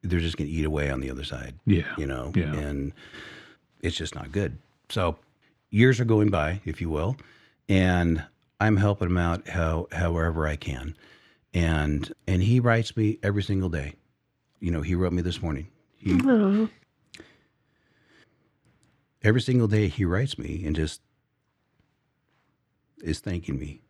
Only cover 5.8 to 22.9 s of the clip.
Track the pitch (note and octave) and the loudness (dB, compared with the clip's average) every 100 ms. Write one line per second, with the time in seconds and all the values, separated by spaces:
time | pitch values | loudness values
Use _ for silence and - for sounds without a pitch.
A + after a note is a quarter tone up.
5.8 | B2+ A#2+ A#2+ A2 G#2 F#2 D2+ F#2 - D#2+ | 6 6 4 4 4 2 0 -2 -6 -6
6.8 | E2+ D2+ E2+ C#3 - _ _ _ - G2 | -4 -2 -2 -4 -10 _ _ _ 2 4
7.8 | F#2 F2+ E2+ D#2+ - _ _ _ G#2+ G#2 | 4 4 2 0 -2 _ _ _ 2 4
8.8 | G#2 G2+ F2+ F2+ E2+ E2+ - - E2 D#2+ | 4 2 0 2 2 -2 -4 -2 0 0
9.8 | - E2 E2+ E2+ E2 D#2+ D#2 D2+ - C2 | -4 -2 -2 0 0 0 -2 -4 -6 -8
10.8 | D2 D#2+ - - _ _ _ F2 E2 D#2 | -8 -12 -20 -20 _ _ _ 0 2 2
11.8 | D2+ D2 - - - F#2 F#2+ B2 A#2+ A2+ | 2 0 -4 -10 -2 0 4 4 4 2
12.8 | A2+ - G#2+ A2 G#2 G2+ G2 G2 F#2 E2 | 0 0 0 0 -2 -2 0 0 0 -2
13.8 | C#2+ - _ _ _ _ _ _ E2+ E2+ | -6 -12 _ _ _ _ _ _ -4 -2
14.8 | D2+ F2+ F2+ F2 F2 F2 E2+ C#2+ E2 _ | -2 0 0 0 -2 -4 -4 -6 -8 _
15.8 | _ _ - F2+ C4+ A#3+ G3 G3+ A3 - | _ _ 0 2 4 4 4 2 0 -6
16.8 | _ _ _ - - _ _ _ _ _ | _ _ _ -20 -20 _ _ _ _ _
17.8 | _ _ _ _ _ _ _ _ _ _ | _ _ _ _ _ _ _ _ _ _
18.8 | _ _ _ _ G#2 A#2+ A2+ B2+ A2+ G#2+ | _ _ _ _ 4 4 4 2 4 2
19.8 | G2+ - F#2 F2+ C#3 - - - E2 D#2 | 2 0 0 0 -2 -6 -8 -6 -4 -2
20.8 | D#2+ - _ _ _ _ _ _ _ _ | -2 -4 _ _ _ _ _ _ _ _
21.8 | _ _ _ _ _ _ _ _ _ _ | _ _ _ _ _ _ _ _ _ _
22.8 | _ | _